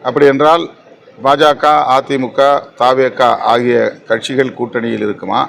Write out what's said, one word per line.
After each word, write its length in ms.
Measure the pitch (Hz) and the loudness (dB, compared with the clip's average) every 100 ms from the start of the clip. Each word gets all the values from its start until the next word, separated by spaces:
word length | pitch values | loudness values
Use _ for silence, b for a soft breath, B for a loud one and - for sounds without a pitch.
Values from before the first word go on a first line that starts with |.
| 127 | -2
அப்படி 180 | 127 143 | 2 2
என்றால் 340 | 139 151 170 165 - _ - - - | 4 2 2 -2 -14 _ -20 -20 -4
பாஜக, 400 | 127 143 151 131 151 151 127 135 | 0 2 2 2 2 2 2 0
அதிமுக, 440 | 135 139 123 120 139 143 - - | 0 -6 -4 0 2 0 -4 -2
தாவேகா 480 | 123 131 131 - 123 113 113 | 0 2 0 2 0 2 0
ஆகிய 240 | 117 123 117 110 - - | 0 2 0 -2 -6 -6
கட்சிகள் 480 | 113 113 131 127 123 | -6 -4 -4 -4 -4
கூட்டணியில் 460 | 117 120 117 104 107 | -8 -6 -6 -6 -6
இருக்குமா 340 | 98 92 113 | -8 -6 -4